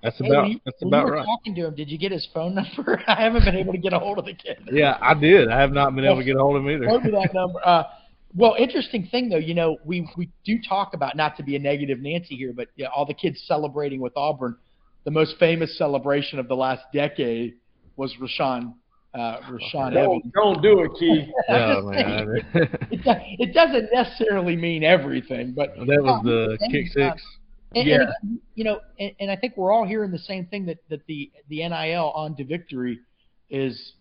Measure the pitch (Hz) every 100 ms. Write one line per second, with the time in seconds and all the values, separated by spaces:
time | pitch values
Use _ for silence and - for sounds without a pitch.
0 | 110 - 127 139 202 226 - - 131 143
1 | - 151 139 233 226 175 165 147 151 156
2 | 190 180 - 165 170 190 190 - 247 -
3 | - 220 226 233 196 180 190 185 185 175
4 | 190 208 202 180 - - 110 135 147 127
5 | 123 156 151 190 117 120 139 139 139 131
6 | 135 131 127 135 135 143 139 151 127 240
7 | 240 208 190 190 180 175 180 170 156 -
8 | _ _ _ 180 226 - 254 320 - 233
9 | 175 247 247 170 156 170 165 151 147 180
10 | 160 - 175 _ - 226 - 196 196 175
11 | 135 143 151 - 143 139 139 143 143 127
12 | 143 170 175 131 131 123 117 - 131 131
13 | 143 151 175 135 - 156 151 139 147 135
14 | 123 143 143 143 127 117 _ _ _ _
15 | - 156 156 - 165 165 160 - 151 139
16 | 131 143 139 143 123 131 131 127 - 143
17 | 147 147 123 117 120 - _ _ _ -
18 | 135 117 131 - 143 123 120 117 _ _
19 | _ 127 117 117 127 123 - 151 131 160
20 | 202 170 120 190 208 180 190 202 160 -
21 | 165 160 143 127 - 120 113 101 101 98
22 | 101 104 151 165 - 170 160 - - -
23 | 269 226 - 196 233 - 330 277 214 247
24 | 247 - 220 202 175 175 170 160 156 180
25 | 139 131 - 123 127 127 139 - 123 143
26 | 135 107 113 117 110 110 - 147 170 143
27 | 135 131 - - - - - 233 269 -
28 | 254 - 208 233 _ - 220 208 - -
29 | 202 202 196 190 247 - 185 220 196 220
30 | 208 175 - 190 175 208 180 160 _ 151
31 | 151 151 139 _ 143 151 165 165 156 175
32 | 160 156 156 143 135 170 - 131 123 120
33 | _ _ _ _ _ 135 135 120 - _